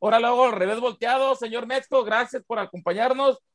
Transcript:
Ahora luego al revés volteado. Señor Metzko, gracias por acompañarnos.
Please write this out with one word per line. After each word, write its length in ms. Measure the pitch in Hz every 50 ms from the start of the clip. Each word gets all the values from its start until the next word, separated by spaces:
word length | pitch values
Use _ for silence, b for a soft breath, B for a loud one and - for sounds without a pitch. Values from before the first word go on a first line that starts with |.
Ahora 180 | - 214 220 226
luego 240 | 233 240 247 247 262
al 60 | 247 214
revés 260 | 190 185 190 220 233
volteado. 540 | 247 247 202 - 226 233 254 269 269 269 262
Señor 320 | 262 240 226 220 240 233
Metzko, 380 | 226 262 269 262 - 269 262 226
gracias 380 | 208 220 226 247 233 - 254 -
por 140 | - 233 220
acompañarnos. 760 | 190 - - 180 160 175 175 208 233 254 262 262 277 269 254 - _ _ _